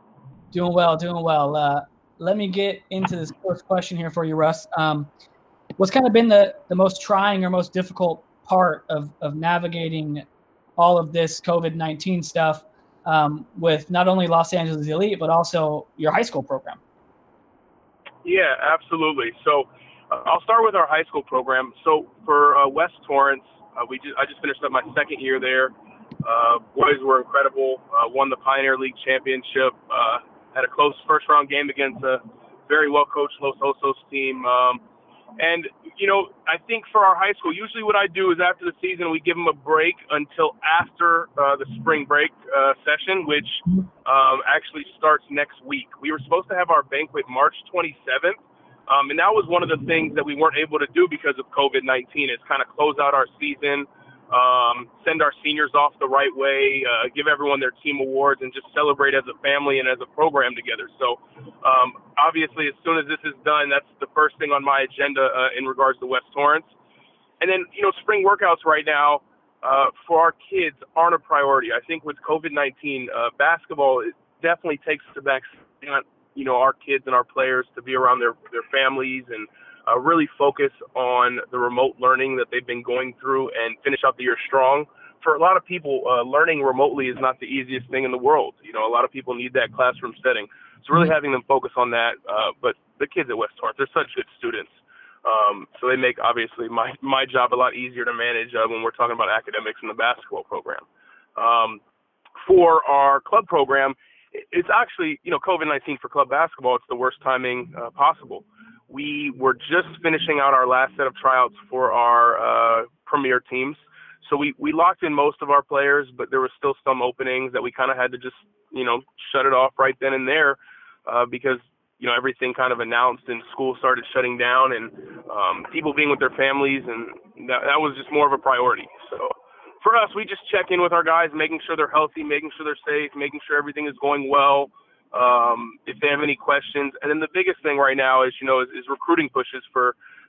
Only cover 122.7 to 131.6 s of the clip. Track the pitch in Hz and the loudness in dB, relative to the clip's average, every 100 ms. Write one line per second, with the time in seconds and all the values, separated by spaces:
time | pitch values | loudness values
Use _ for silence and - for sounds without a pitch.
122.7 | 120 117 120 127 120 - 117 - - 131 | -2 -2 0 0 0 -8 -12 -12 -6 -4
123.7 | 123 127 120 117 131 123 120 123 127 131 | -2 0 0 -2 -2 -2 -2 2 4 2
124.7 | 117 113 - - - - 104 95 90 - | 0 -8 -16 -20 -20 -10 -4 -2 -2 -8
125.7 | 160 151 143 147 139 131 - 135 139 139 | -6 -4 -2 0 0 -2 0 -2 0 -2
126.7 | 135 123 117 113 - - - 123 123 139 | -2 -6 -10 -12 -18 -20 -18 -6 -4 0
127.7 | 151 151 135 131 147 147 135 135 123 123 | 0 -2 -6 -4 0 2 2 0 2 2
128.7 | 98 - - - - - - _ - - | 0 -6 -20 -14 -10 -8 -8 _ -20 -20
129.7 | _ 214 226 208 202 208 196 - 196 180 | _ 2 2 2 -4 -10 -12 -4 -4 0
130.7 | 180 175 170 160 165 165 156 156 160 | 0 2 2 2 2 2 -2 -4 -6